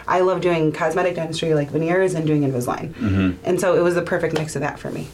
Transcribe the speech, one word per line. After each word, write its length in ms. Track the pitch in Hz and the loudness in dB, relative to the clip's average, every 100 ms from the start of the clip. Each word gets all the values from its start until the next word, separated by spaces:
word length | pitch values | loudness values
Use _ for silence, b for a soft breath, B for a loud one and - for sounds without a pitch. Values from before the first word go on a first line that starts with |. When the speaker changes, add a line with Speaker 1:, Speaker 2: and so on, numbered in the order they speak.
| - | -2
Speaker 1:
I 100 | 180 | 2
love 220 | 185 175 | 2 2
doing 320 | 175 165 156 | 2 2 0
cosmetic 420 | 151 160 165 180 | 0 0 0 0
dentistry, 380 | 165 160 156 165 | -2 -6 -4 0
like 180 | 151 143 | 0 0
veneers, 420 | 156 165 185 190 | -2 0 2 2
and 120 | 160 156 | 0 2
doing 140 | 151 | 2
Invisalign. 500 | 135 127 120 - 156 | 2 0 -2 -6 -8
Speaker 2:
Mm-hmm. 360 | - 107 95 95 - | -4 0 2 2 0
Speaker 1:
And 160 | - 180 | -2 0
so 140 | 190 | 2
it 40 | 170 | 4
was 160 | 175 | 4
the 60 | 170 | 2
perfect 360 | 170 175 160 151 | 0 -2 0 -2
mix 180 | 156 143 | -4 -4
of 40 | |
that 160 | 147 - | -4 -6
for 140 | - | -8
me. 160 | - 151 | -8 -10